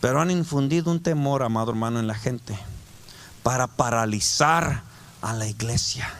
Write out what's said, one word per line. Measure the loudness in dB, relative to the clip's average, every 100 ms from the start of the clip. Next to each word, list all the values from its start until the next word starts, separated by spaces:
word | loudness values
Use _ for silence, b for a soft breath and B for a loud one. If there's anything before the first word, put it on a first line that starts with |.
Pero | 4 4
han | 2
infundido | 2 0 0 2 2 2
un | 0
temor, | 2 2 2 2
amado | 2 0 0
hermano, | 0 0 0
en | -2
la | -2
gente | -4 -6 -8 -10 -10 -14 -16 -20 B B B B
para | 0 0 0
paralizar | 0 2 4 2 0 0 2 4 4 2 -2 -6 B B B
a | -6
la | -4 -4
iglesia. | -4 -2 -2 -2 -4 -8 -10